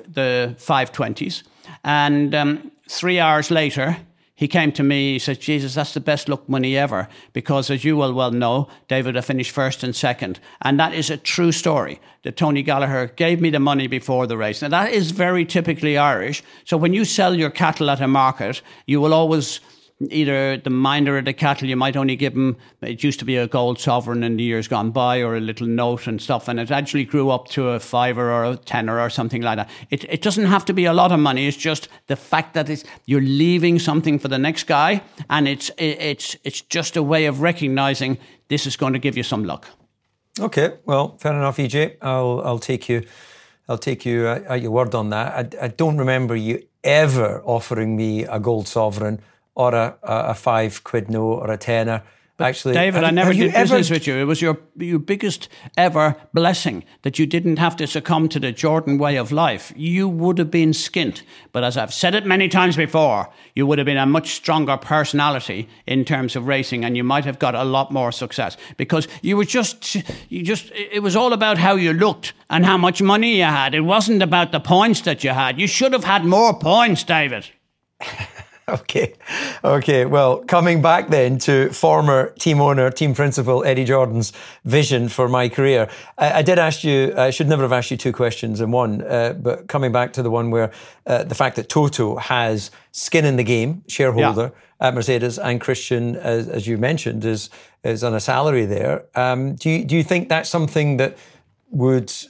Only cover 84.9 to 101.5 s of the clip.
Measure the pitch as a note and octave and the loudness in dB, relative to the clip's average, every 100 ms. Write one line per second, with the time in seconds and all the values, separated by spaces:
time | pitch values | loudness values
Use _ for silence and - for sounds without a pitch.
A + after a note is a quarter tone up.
84.9 | C3 A#2+ - B2 B2+ B2 C3 C3+ B2+ G#2+ | 2 0 0 0 2 0 2 2 4 0
85.9 | - - - D3 D#3 D#3 F3 D#3+ D3+ D#3 | -4 -16 -2 0 2 4 4 4 0 0
86.9 | C#3 C3+ C3 C3 B2+ D3 D3+ C3 B2 A#2+ | 2 2 2 0 2 2 2 2 0 0
87.9 | B2 C3 - A#2+ G#2+ A2+ G#2+ A2+ B2 A#2 | -4 -4 0 -2 -2 -6 -4 0 0 0
88.9 | G#2 - A#2+ A#2 - A#2+ - - C#3+ C3 | -2 -2 0 0 -2 -4 -4 -4 -2 0
89.9 | A#2+ B2 - A#2+ A#2 A#2 A#2 A2 - - | 0 0 -2 -2 0 0 0 0 -4 -20
90.9 | - - A#2+ - - C3 - - D#3 C#3+ | -16 -2 -2 -2 0 0 -2 -2 2 2
91.9 | - G#2+ A2 - B2 A#2 G#2+ - - _ | 2 -2 -2 -4 -2 0 -2 -6 -16 _
92.9 | - - E3 D3+ B2+ A#2 A#2 A#2+ F3 - | -10 -2 2 2 2 2 2 0 -4 -8
93.9 | - C3 A2+ C#3+ G#2+ A#2+ - _ - B2+ | 0 0 4 2 2 -4 -6 _ -2 0
94.9 | B2 A#2 B2 A#2+ A2+ B2 A#2+ - B2+ - | 0 0 0 0 -4 -4 -4 -2 -4 -2
95.9 | B2 A#2+ A#2+ - A#2 - - G2+ A2 B2 | -2 -2 -4 -2 -2 -2 -6 -4 -2 0
96.9 | D#3+ A#2 A2+ A2 G#2+ - - - _ A#2+ | 0 -2 -4 -2 -4 -6 -18 -20 _ -6
97.9 | A2 A#2+ A2 - B2+ D3+ C3 G#2 G2+ - | -4 -2 -2 -2 0 2 2 0 -2 -2
98.9 | - - - B2+ B2+ C3+ C3+ D#3+ D#3+ D3+ | -4 -4 -2 0 0 -4 -4 -2 -2 0
99.9 | E3 D#3 F3+ - D#3+ - E3+ D3+ D#3+ D3 | 0 2 0 0 -2 0 -2 0 0 2
100.9 | C3 C3+ - - _ _ | 2 0 -4 -20 _ _